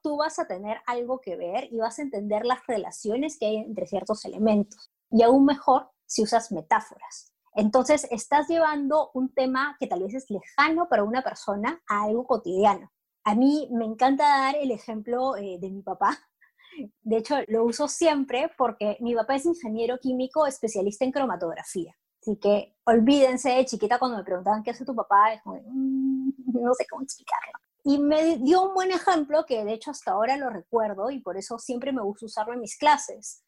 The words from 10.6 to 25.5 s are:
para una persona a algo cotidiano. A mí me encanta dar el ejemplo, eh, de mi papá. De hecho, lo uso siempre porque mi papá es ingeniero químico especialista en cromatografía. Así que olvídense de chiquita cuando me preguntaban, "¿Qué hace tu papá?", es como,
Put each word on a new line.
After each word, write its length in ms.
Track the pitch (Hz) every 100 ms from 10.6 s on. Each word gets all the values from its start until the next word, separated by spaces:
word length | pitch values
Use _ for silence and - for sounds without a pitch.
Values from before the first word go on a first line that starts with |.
| 302 320 349
para 140 | 220
una 180 | 208 247
persona 600 | 240 202 - 202 226 339 -
a 160 | 208
algo 240 | 214 226 247
cotidiano. 640 | 180 170 185 208 190 - _ _ _
A 120 | - 208
mí 340 | 262 302 269
me 140 | 233 220
encanta 420 | 220 254 277 294
dar 280 | 277 269 294
el 140 | 269
ejemplo, 680 | 226 - 220 214 240 262 208
eh, 200 | 202 180
de 80 | 190
mi 120 | 196
papá. 360 | 196 185 202 269 _ _ _ _ _ 339 214 _
De 160 | 220 226
hecho, 180 | 220 285 208
lo 180 | 226 233
uso 240 | 233 285
siempre 600 | - 330 294 269 247 320 -
porque 400 | 240 220 208 208
mi 120 | 233
papá 220 | 233 220 269
es 100 | 320
ingeniero 520 | 339 233 220 233 254
químico 480 | 262 254 254 - -
especialista 580 | - 220 202 196 202
en 80 | 262
cromatografía. 840 | 277 262 175 170 160 - 190 165 _ _ _
Así 160 | - 208
que 400 | 202 208 - _ -
olvídense 640 | 233 226 285 262 254 277
de 160 | 254 262
chiquita 340 | - 214 240
cuando 180 | 254 226
me 40 |
preguntaban, 400 | 196 180 185 214
"¿Qué 80 | 214
hace 140 | 240 262
tu 100 | 233
papá?", 380 | 214 202 214
es 80 | 220
como, 180 | -